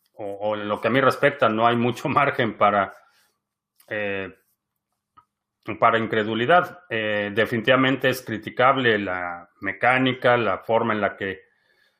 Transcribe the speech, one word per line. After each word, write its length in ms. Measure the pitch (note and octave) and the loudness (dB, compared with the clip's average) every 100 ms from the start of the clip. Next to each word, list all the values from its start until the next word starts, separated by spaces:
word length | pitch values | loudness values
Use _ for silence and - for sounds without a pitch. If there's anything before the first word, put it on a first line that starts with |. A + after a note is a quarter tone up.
| _ | _
o, 100 | - | -14
o 300 | G#2 G2+ G#2 G#2+ | -12 -6 -4 -4
en 120 | G#2 | -4
lo 120 | G#2 | -2
que 80 | A2+ | 0
a 20 | |
mí 120 | B2 | 2
respecta, 480 | C3+ A#2 C#3+ C#3 A#2 | 2 2 0 2 0
no 160 | A2 A#2 | 2 2
hay 100 | A#2+ | 2
mucho 320 | A#2+ A#2+ D#3 | -2 -2 -2
<laughs> 0 | |
margen 480 | C3+ C#3 C3 A#2 - | 0 0 0 -2 2
para, 380 | G#2 G2+ F#2+ - _ _ _ _ _ _ _ _ - | 2 2 0 -6 _ _ _ _ _ _ _ _ -10
eh, 460 | G#2+ G2+ G2 F#2 - _ _ _ _ _ _ _ _ _ _ _ _ - G2+ | -6 -6 -6 -8 -14 _ _ _ _ _ _ _ _ _ _ _ _ -10 0
para 200 | A#2+ A2+ | 2 2
incredulidad. 840 | A2 A2 G#2+ A2 B2 F3 F3 - - | 0 -2 -2 -2 4 2 2 -8 -10
Eh, 420 | A2+ G#2+ G#2 G2+ | -6 -4 -4 -4
definitivamente 720 | G2+ G#2+ A#2 G#2+ C3 C3 C3 C3 | -2 -2 0 2 4 2 2 0
es 140 | B2 | -2
criticable 760 | - A2 - - B2+ C3+ B2 G#2+ | -6 -10 -6 2 2 4 2 2
la 520 | G2 F#2 F2 F2 E2 - | 0 -6 -6 -10 -16 -12
mecánica, 800 | G2+ F#2+ B2 B2+ C3 B2+ B2+ A#2+ | -10 0 2 2 2 0 2 2
la 220 | G#2+ F#2 | 2 -2
forma 340 | - C#3 A#2 | 0 0 0
en 80 | G#2+ | -2
la 120 | G2 | -2
que 280 | - G2 F#2 _ _ _ _ _ | -4 -8 -8 _ _ _ _ _